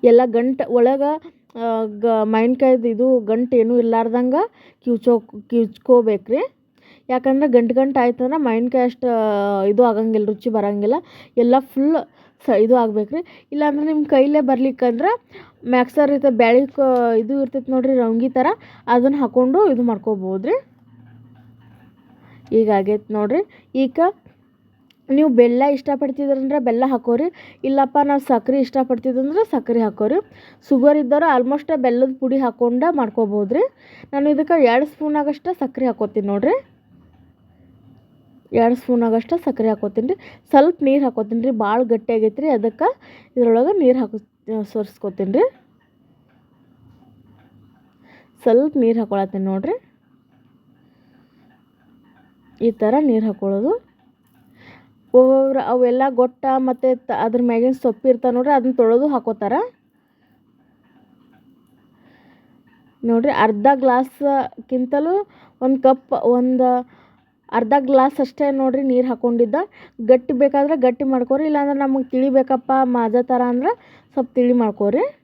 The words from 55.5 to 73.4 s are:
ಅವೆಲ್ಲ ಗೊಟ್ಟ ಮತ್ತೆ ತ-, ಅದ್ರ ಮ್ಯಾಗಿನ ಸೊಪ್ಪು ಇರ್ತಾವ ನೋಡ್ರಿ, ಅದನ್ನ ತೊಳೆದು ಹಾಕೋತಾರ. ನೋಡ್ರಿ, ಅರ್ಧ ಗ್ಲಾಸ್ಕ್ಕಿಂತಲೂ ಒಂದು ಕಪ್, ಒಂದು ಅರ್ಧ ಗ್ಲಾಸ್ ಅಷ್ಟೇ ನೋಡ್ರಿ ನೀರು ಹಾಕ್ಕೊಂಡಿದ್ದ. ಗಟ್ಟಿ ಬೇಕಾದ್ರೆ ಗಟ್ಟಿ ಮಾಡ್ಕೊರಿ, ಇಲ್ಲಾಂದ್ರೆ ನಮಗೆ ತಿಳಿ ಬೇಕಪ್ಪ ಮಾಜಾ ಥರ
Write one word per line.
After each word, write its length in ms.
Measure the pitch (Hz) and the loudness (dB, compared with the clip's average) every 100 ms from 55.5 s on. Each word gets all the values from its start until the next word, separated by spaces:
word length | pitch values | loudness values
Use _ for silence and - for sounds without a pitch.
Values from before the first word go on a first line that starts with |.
| 269 | -2
ಅವೆಲ್ಲ 420 | - 247 247 247 269 | -2 0 2 2 0
ಗೊಟ್ಟ 360 | 247 247 - 269 262 | 0 -2 -2 -4 -2
ಮತ್ತೆ 380 | 262 254 262 254 | -2 -2 -2 -4
ತ-, 160 | - | -6
ಅದ್ರ 300 | 233 220 240 | -4 -2 -2
ಮ್ಯಾಗಿನ 280 | 240 226 247 | 0 0 0
ಸೊಪ್ಪು 360 | 262 254 226 269 | 0 -4 -2 0
ಇರ್ತಾವ 240 | 240 254 | 2 0
ನೋಡ್ರಿ, 220 | 240 254 | -2 0
ಅದನ್ನ 200 | 277 247 | 0 0
ತೊಳೆದು 340 | 254 226 233 294 | 0 2 4 2
ಹಾಕೋತಾರ. 460 | 269 233 220 202 262 494 _ _ _ _ _ _ _ _ _ _ _ _ _ _ _ _ _ _ _ _ _ _ _ _ _ _ _ _ _ _ _ _ _ | -2 -4 -6 -4 -4 -4 _ _ _ _ _ _ _ _ _ _ _ _ _ _ _ _ _ _ _ _ _ _ _ _ _ _ _ _ _ _ _ _ _
ನೋಡ್ರಿ, 280 | 233 233 262 | 0 0 0
ಅರ್ಧ 360 | - 220 208 233 277 | 2 0 4 2 4
ಗ್ಲಾಸ್ಕ್ಕಿಂತಲೂ 1500 | 262 247 262 - 285 277 254 - - 254 254 285 311 381 403 _ - _ | 2 0 -2 -4 -2 -2 -4 -10 -8 -6 -2 -2 -2 -4 -4 _ -20 _
ಒಂದು 200 | 254 269 | -2 2
ಕಪ್, 320 | 262 262 _ | 2 0 _
ಒಂದು 720 | 269 - 247 254 254 254 247 247 _ _ _ _ _ _ | -4 0 0 0 0 0 0 -4 _ _ _ _ _ _
ಅರ್ಧ 220 | 220 226 285 | -6 0 0
ಗ್ಲಾಸ್ 420 | 262 269 262 277 | 2 2 2 0
ಅಷ್ಟೇ 300 | 262 - 285 | -6 -2 -4
ನೋಡ್ರಿ 320 | 269 262 262 | 0 -2 -2
ನೀರು 240 | 269 247 254 | 0 0 0
ಹಾಕ್ಕೊಂಡಿದ್ದ. 480 | 240 247 233 233 262 370 - - - | -2 -2 0 0 -2 -6 -12 -20 -14
ಗಟ್ಟಿ 320 | 220 254 247 | 2 2 2
ಬೇಕಾದ್ರೆ 420 | 254 277 277 285 311 | -2 0 0 -2 0
ಗಟ್ಟಿ 280 | 254 247 | -2 -2
ಮಾಡ್ಕೊರಿ, 420 | 269 262 240 269 311 | -4 -4 -2 -2 -2
ಇಲ್ಲಾಂದ್ರೆ 340 | 294 285 277 | -2 -2 -2
ನಮಗೆ 240 | 277 269 | -2 -4
ತಿಳಿ 260 | 262 254 269 | -4 -2 0
ಬೇಕಪ್ಪ 420 | 262 262 262 - 269 | 0 0 -4 -2 -2
ಮಾಜಾ 380 | 262 247 226 233 | 0 0 0 -2
ಥರ 200 | 247 247 | -2 -2